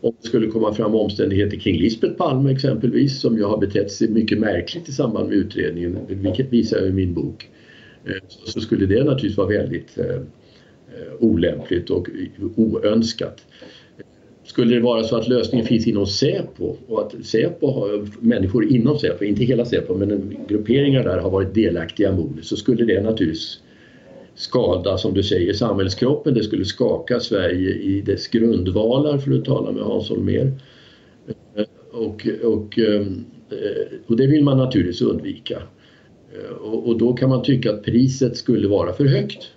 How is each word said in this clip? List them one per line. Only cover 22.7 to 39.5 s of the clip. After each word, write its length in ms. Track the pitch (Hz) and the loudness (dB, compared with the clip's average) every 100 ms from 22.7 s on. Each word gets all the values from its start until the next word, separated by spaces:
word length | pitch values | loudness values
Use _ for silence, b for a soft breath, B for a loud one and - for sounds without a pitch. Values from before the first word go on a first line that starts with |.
| 117 | 2
det 180 | 113 95 | 2 2
naturligtvis 580 | 107 113 85 80 - - B B B B B B B - | 0 0 0 -2 -8 -14 B B B B B B B -16
skada, 600 | - 127 101 90 92 92 | -4 0 2 0 0 -2
som 160 | 110 | 0
du 80 | 95 | 0
säger, 300 | 98 92 87 | 0 0 0
samhällskroppen. 840 | 101 117 98 92 - 123 147 156 | 0 0 0 -2 0 0 0 2
Det 80 | 117 | 0
skulle 220 | 104 95 | 0 -2
skaka 560 | 95 - 120 - - 120 | -4 0 0 0 -2 -2
Sverige 540 | - 101 90 90 95 | 0 0 0 0 0
i 260 | 95 98 98 | -2 -2 -2
dess 280 | 101 98 - | 0 -4 0
grundvalar, 920 | 117 113 98 92 92 110 131 147 143 | 2 4 2 0 0 2 2 2 0
för 140 | 135 | 0
att 120 | 131 | 0
tala 280 | 139 113 104 | 2 -2 -2
med 100 | 104 | -4
Hans 260 | 104 107 98 | -2 -2 -2
Holmér. 440 | 101 98 101 135 135 B B B B B B - - - 104 | -2 0 0 0 -2 B B B B B B -16 -16 -14 -6
Eh, 80 | 107 - - | -6 -8 -16
och, 380 | 120 110 101 117 107 | -8 -8 -4 -6 -2
och, 360 | 117 104 104 - | 0 -2 -2 0
ehm, 460 | 110 104 101 95 - - - | 2 2 0 -6 -10 -20 -14
eh, 480 | - 101 - 101 - - | -8 -6 -4 -6 -8 -2
och 100 | 113 | 2
det 100 | 135 | 6
vill 180 | 156 | 6
man 140 | 143 131 | 6 4
naturligtvis 440 | 131 - 87 - | 2 2 0 0
undvika. 600 | 120 - 98 95 - - - - b b b - - | 0 0 -6 -10 -8 -10 -10 -20 b b b -20 -20
Eh, 220 | - 101 - | -16 -14 -12
och, 320 | 110 113 120 | -6 -4 -2
och 100 | 113 | 0
då 140 | 117 | 2
kan 160 | 123 131 | 2 2
man 140 | 131 | 2
tycka 300 | 135 131 113 | 2 2 2
att 100 | - | -2
priset 540 | - 117 131 - 123 - | 2 4 4 2 0 0
skulle 320 | - 113 98 | 0 2 4
vara 240 | 101 85 | 2 0
för 120 | 87 | 2
högt. 460 | 143 196 208 - - | 2 4 0 -8 -16